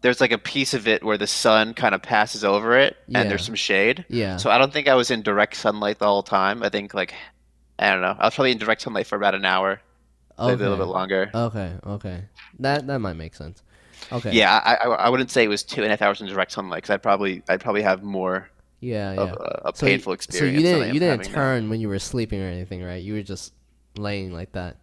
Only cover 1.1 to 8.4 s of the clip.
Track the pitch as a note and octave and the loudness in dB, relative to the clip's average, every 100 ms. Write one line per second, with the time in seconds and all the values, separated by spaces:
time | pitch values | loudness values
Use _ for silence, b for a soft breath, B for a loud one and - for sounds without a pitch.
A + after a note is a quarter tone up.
1.1 | G#2+ G#2 - A#2 A2 A2 A2+ A#2 F#2+ - | -2 -2 2 4 6 4 2 2 2 0
2.1 | A2+ G#2+ G#2+ G#2 G2+ A2+ B2 C#3 - - | 2 2 0 2 2 4 4 4 0 -4
3.1 | - G#2 G2+ F#2 A2 - G2 G#2 C3 F3 | 0 0 0 -4 -6 0 2 2 0 -4
4.1 | A#2+ G#2 F#2 A2 A2+ C3+ D3+ C#3+ C3 A#2+ | -4 -4 -2 2 4 4 2 4 4 4
5.1 | A#2+ G#2 G2+ G#2 - A2 G#2 G#2 G#2+ G#2 | 0 0 2 0 0 -2 0 -2 0 2
6.1 | G2+ F#2+ G2 F#2+ A2 G#2 G#2 G2+ G2 F2+ | 2 0 0 0 0 -2 -4 -6 -6 -6
7.1 | - B _ _ _ _ _ G2+ F#2+ F2+ | -8 B _ _ _ _ _ 2 2 0
8.1 | G2+ G#2+ - | 2 0 2